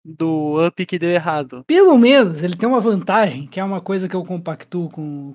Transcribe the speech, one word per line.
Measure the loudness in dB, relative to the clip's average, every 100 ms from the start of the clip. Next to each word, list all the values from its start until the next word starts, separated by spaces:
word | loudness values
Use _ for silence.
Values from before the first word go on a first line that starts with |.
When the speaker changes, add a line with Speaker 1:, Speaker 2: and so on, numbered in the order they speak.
Speaker 1:
do | -16 -6 -4 -2 -2 0 0
Up | -2
que | -6 -4
deu | -2
errado. | -2 -2 -4 -6 -8 0
Speaker 2:
Pelo | 4 6 8
menos | 6 6 4 0
ele | -6 -2
tem | 0
uma | 0
vantagem, | 0 0 0 0 0 -2 -10
que | -8
é |
uma | -6 -6
coisa | -6 -6 -4
que | -6
eu |
compactuo | -8 -8 -8 -12 -10 -8 -8
com, | -10 -12 -12 -14